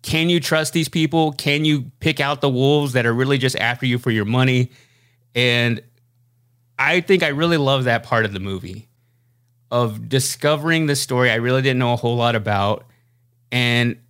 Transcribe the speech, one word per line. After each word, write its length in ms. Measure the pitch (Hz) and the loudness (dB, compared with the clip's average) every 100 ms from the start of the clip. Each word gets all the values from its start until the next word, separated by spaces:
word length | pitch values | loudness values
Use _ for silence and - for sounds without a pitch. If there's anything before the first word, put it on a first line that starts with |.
Can 260 | - 160 165 | -2 0 2
you 100 | 175 | 0
trust 340 | 135 160 156 | 2 0 0
these 160 | 170 151 | -2 -2
people? 440 | 175 156 165 156 | -2 0 2 0
Can 300 | 131 160 147 | -2 -2 0
you 280 | 156 147 123 - | 2 0 -4 -4
pick 200 | 165 156 | -4 0
out 220 | 143 143 | -2 0
the 80 | 143 | 0
wolves 440 | 127 135 147 143 | 2 2 2 2
that 120 | 127 117 | 0 0
are 80 | |
really 240 | 117 131 143 | 0 0 0
just 180 | 131 - | 0 -2
after 280 | 117 123 131 | -4 -2 -2
you 140 | 123 | -2
for 100 | 123 | -2
your 160 | 110 104 | -2 0
money? 460 | 123 131 127 123 - _ _ _ _ _ 120 | 2 2 2 0 -6 _ _ _ _ _ -2
And 460 | 123 120 120 117 - _ _ _ _ _ _ _ _ - | 0 2 0 -2 -8 _ _ _ _ _ _ _ _ -4
I 220 | 135 175 | 0 0
think 200 | 170 185 | 2 2
I 60 | 165 | 2
really 300 | 143 170 165 | 0 0 2
love 260 | 139 139 | 2 2
that 180 | 127 117 | 0 -2
part 240 | - 117 110 | 0 -2 0
of 80 | |
the 60 | 98 | -4
movie, 480 | 98 95 90 98 - _ _ _ _ _ _ _ _ | -8 -8 -10 -16 -18 _ _ _ _ _ _ _ _
of 400 | 120 117 107 113 | -2 -2 -4 -2
discovering 760 | 131 131 - 147 151 156 160 156 | -2 -2 -2 -2 0 0 0 0
the 80 | 139 | -2
story 340 | - 127 123 | -2 0 2
I 60 | 113 | 2
really 260 | 120 131 | 2 2
didn't 160 | 131 127 | 2 2
know 160 | 123 | 0
a 40 | 120 | 0
whole 180 | 120 120 | 0 0
lot 200 | 120 117 | 2 0
about 500 | 101 101 101 107 - _ _ _ _ _ _ | 0 0 0 -4 -8 _ _ _ _ _ _
and 460 | 120 120 120 120 - _ | 0 2 2 0 -4 _